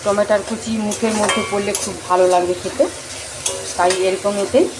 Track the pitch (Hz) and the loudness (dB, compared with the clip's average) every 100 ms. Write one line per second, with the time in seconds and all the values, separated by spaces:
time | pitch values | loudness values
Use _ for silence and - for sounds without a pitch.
0 | 208 202 208 214 196 226 - 220 214 202 | 0 0 2 2 0 -6 -4 -2 -2 -2
1 | 226 214 208 220 196 202 202 196 - 180 | -2 0 2 0 0 -2 -2 -4 -4 -8
2 | - 180 185 180 180 180 190 - 339 - | 0 4 6 6 2 -2 -4 0 0 0
3 | - - - - - - - - 180 185 | -12 -12 -12 -8 -6 -6 -8 0 0 2
4 | 185 190 202 202 196 254 370 | 0 0 -2 -2 2 4 2